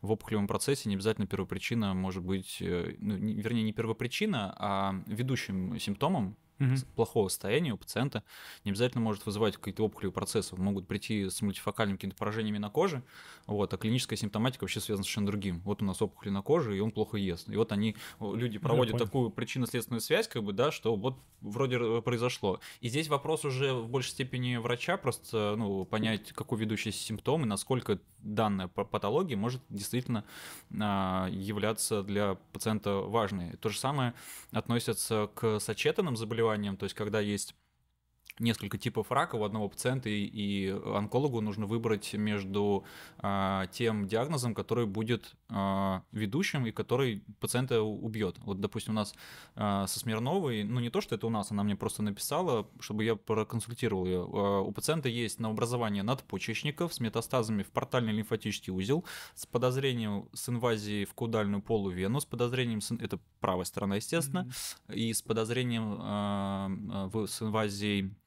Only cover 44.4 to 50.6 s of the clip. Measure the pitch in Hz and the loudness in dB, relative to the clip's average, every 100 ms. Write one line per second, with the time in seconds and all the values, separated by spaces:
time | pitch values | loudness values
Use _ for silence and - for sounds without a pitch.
44.4 | 123 110 98 117 117 98 113 117 - - | 0 -2 0 2 2 0 0 0 -2 -20
45.4 | _ 104 98 98 98 95 - 107 107 131 | _ 0 2 2 2 0 -4 -4 -2 0
46.4 | 190 151 120 - 143 120 135 104 - 104 | 0 0 -2 -2 0 2 2 0 -8 -8
47.4 | 110 160 135 120 107 104 117 107 98 - | -2 0 2 2 2 0 -4 0 -2 -2
48.4 | - 98 101 113 107 110 101 - - - | -4 -2 -2 -2 -2 0 0 -4 -18 -18
49.4 | - - 104 98 98 - 120 110 120 185 | -18 -2 0 2 0 -2 -2 0 2 0
50.4 | 160 113 | 0 0